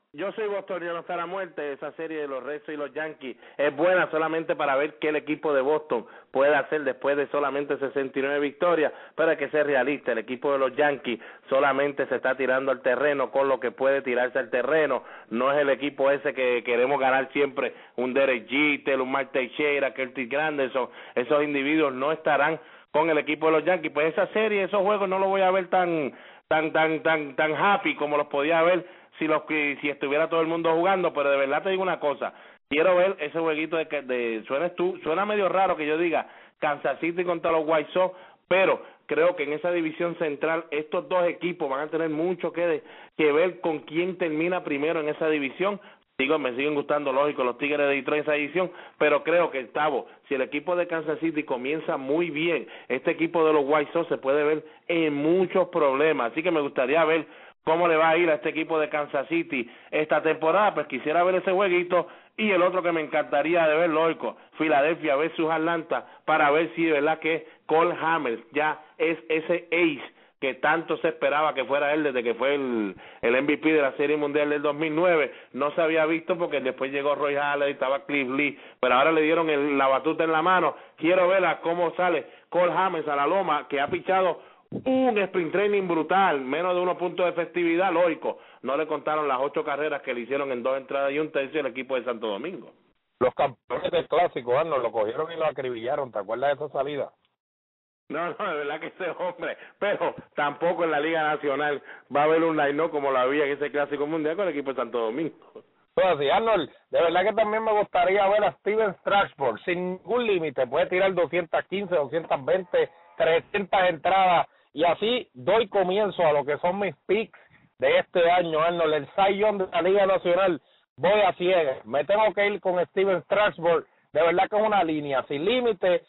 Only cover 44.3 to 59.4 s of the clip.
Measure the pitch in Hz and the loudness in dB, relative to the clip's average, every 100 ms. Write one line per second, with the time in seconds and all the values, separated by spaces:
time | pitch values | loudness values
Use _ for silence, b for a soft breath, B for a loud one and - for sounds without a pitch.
44.3 | 151 175 180 170 143 156 165 151 147 160 | -2 -2 -2 -2 -2 -2 -2 -2 -2 0
45.3 | 156 135 - 190 202 B B _ - 131 | 0 -2 -2 -4 -4 B B _ -4 0
46.3 | 156 131 120 147 143 147 147 143 131 147 | 0 0 -2 -2 -2 -2 -2 0 0 0
47.3 | 135 127 120 143 147 143 139 131 151 147 | 0 -2 -2 -2 0 2 0 0 -2 0
48.3 | 147 143 175 180 B B - 151 143 156 | -2 -2 -2 -2 B B 0 2 2 2
49.3 | 175 165 131 113 147 151 127 - B _ | 2 2 -2 -6 -2 -2 -2 -6 B _
50.3 | 135 127 143 160 175 175 165 156 147 160 | -4 -2 -4 -2 -2 0 -4 -4 -4 -2
51.3 | 151 147 127 127 156 156 151 135 156 175 | -4 -4 -4 -4 -4 -4 -6 -2 -2 -2
52.3 | 147 170 147 - B B 127 170 160 160 | -2 -2 -2 -4 B B -4 -2 -2 -2
53.3 | 170 156 156 135 151 147 170 165 135 135 | 2 4 4 2 0 0 -2 -2 -2 0
54.3 | 143 147 156 - B - 170 156 143 151 | 2 2 0 -4 B -4 0 0 0 2
55.3 | 180 180 190 175 170 143 131 160 143 117 | 2 2 2 0 2 2 4 2 2 0
56.3 | 156 175 160 139 - 127 156 156 160 156 | -2 0 0 0 0 0 2 2 2 -2
57.3 | B B _ - 165 175 156 165 165 170 | B B _ 0 2 4 4 4 4 4
58.3 | 151 160 147 156 156 151 151 147 143 131 | 2 -2 -4 -2 -2 0 -2 -2 -4 -2
59.3 | 170 | -2